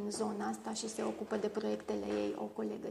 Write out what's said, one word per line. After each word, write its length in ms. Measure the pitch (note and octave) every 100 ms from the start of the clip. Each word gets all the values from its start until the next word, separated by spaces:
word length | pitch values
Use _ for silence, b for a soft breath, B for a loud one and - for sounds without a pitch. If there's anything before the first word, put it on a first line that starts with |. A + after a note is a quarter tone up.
| G#3
zona 380 | G#3 G#3+ G3+ G#3
asta 260 | A3 A3
și 160 | A3 A3
se 140 | A3
ocupă 320 | G#3+ A3 G#3+ A3
de 100 | G#3
proiectele 580 | G#3+ G#3+ G#3+ - G#3 G3+
ei 300 | G#3 G#3 G3+
o 60 |
colegă 440 | G#3+ - G#3+ G#3+ A3